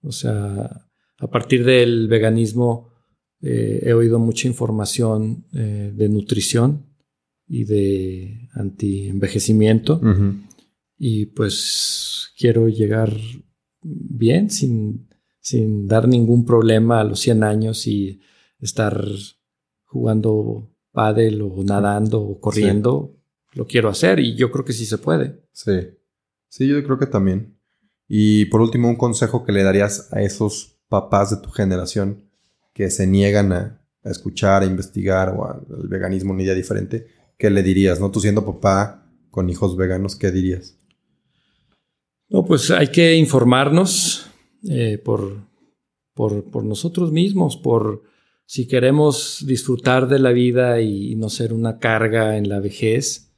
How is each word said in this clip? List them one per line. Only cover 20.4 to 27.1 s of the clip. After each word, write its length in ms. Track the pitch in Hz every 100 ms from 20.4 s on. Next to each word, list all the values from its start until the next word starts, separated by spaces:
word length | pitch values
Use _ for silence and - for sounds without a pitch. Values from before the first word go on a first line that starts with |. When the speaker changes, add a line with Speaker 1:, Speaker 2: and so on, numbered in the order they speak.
| 110 110 110 _ _
Speaker 1:
pádel 500 | - 110 107 113 107
o 220 | 104 92
nadando 580 | 98 101 101 104 110 113
o 180 | 101 98
corriendo. 760 | - 107 104 101 113 139 - _ _ _ _
Speaker 2:
Sí. 80 | 135
Speaker 1:
Lo 80 | 117
quiero 220 | 123 107
hacer 300 | 101 175 185
y 160 | 123 113
yo 160 | 123
creo 140 | 135 135
que 80 |
sí 120 | 113 107
se 120 | 107
puede. 440 | - 160 69 - _
Speaker 2:
Sí. 380 | - - 92 87 _ _ _ _ _ _
Sí, 200 | - 135
yo 140 | 143
creo 140 | 143 131
que 80 |
también. 500 | 135